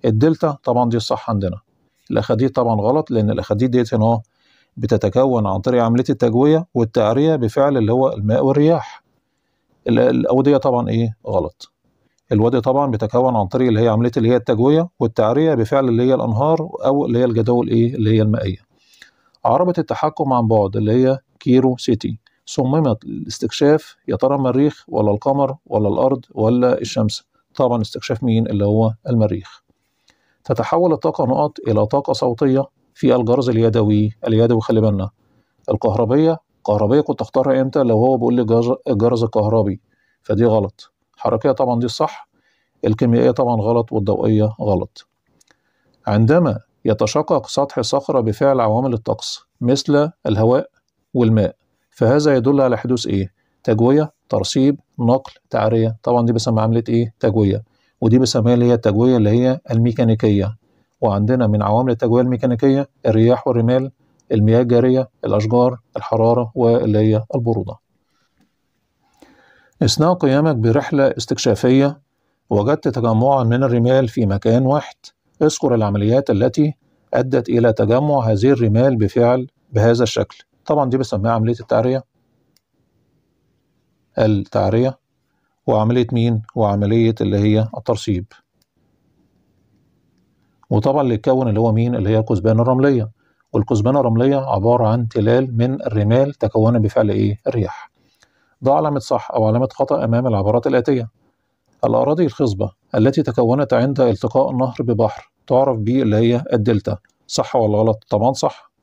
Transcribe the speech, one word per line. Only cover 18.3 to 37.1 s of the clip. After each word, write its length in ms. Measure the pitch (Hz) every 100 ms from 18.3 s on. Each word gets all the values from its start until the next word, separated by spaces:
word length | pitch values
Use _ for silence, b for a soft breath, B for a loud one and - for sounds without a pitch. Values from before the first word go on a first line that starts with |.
| 110 95 90 _ b b b b b b b
عربة 300 | - 127 180 175
التحكم 540 | 151 - - - 139
عن 160 | 123 113
بعد 280 | 110 98 107
اللي 160 | 107
هي 260 | 123 131 135 _ _
كيرو 360 | - 127 131 127
سيتي 420 | - 113 113 110 _ _ -
صممت 580 | - 127 151 147 113
للاستكشاف 920 | - - - - - - 143 156 - _ -
يا 80 | 120
ترى 180 | 135
المريخ 500 | 139 127 127 147 - -
ولا 220 | 135 107
القمر 460 | 104 143 139 135 135 _
ولا 220 | 107 104
الأرض 360 | - 131 135 -
ولا 460 | - 107 123 123 123
الشمس؟ 440 | 98 - 107 - _ _ _
طبعا 260 | - 127 120
استكشاف 400 | 110 - - 117
مين؟ 240 | 123 113 113
اللي 180 | 104
هو 280 | 101 107 113 110 -
المريخ. 540 | 120 107 95 92 - _ _ _ _ _ _ _ _
تتحول 480 | - 120 113 165 180
الطاقة 340 | 151 - - 131
نقط 320 | 135 147 - -
إلى 180 | 107 107
طاقة 260 | 143 139
صوتية 520 | - 139 117 139 131 139 _ _
في 220 | _ 127 123
الجرس 320 | 117 123 127
اليدوي، 600 | 113 113 113 107 107 107 - -
اليدوي 340 | 113 117 113
خلي 200 | - 110
بالنا. 300 | 110 101 92 _ _ _ _ _ -
الكهربية، 640 | - 117 - 113 135 160 160 _ _ -
كهربية 340 | 107 107 139
كنت 200 | 147